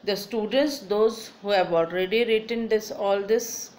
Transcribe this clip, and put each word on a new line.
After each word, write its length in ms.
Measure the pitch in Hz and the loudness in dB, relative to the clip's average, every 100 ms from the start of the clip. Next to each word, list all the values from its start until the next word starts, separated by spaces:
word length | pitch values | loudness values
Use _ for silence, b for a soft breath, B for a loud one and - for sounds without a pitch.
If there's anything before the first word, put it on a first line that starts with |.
The 120 | 196 190 | -4 -4
students, 640 | - 233 214 254 294 285 | -4 -4 0 2 2 -2
those 540 | 185 208 220 220 - - | -2 2 2 2 -10 -12
who 80 | 202 | 0
have 220 | 202 175 | 2 2
already 520 | 165 165 175 185 220 | 2 2 0 0 0
written 440 | 233 220 220 233 220 | 2 0 0 -4 0
this, 240 | 220 - | 0 0
all 280 | - 202 202 | -4 0 0
this 500 | 196 226 240 - - | 2 0 0 -10 -14